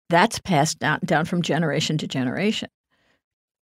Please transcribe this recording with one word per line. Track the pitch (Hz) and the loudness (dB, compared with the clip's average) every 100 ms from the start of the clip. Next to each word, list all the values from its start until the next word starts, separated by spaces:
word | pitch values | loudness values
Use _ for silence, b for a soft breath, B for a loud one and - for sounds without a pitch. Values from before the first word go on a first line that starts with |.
| - | 0
that's | 170 220 - | 4 4 0
passed | - 156 156 - | 0 2 2 0
down, | 127 151 | -2 -2
down | 170 156 165 | 0 0 0
from | 175 | -2
generation | 160 151 165 143 - 156 | 0 0 0 -2 -2 -4
to | - | -4
generation. | 135 123 127 202 214 - _ _ _ _ _ _ _ _ _ | -4 -4 -2 -2 -2 -8 _ _ _ _ _ _ _ _ _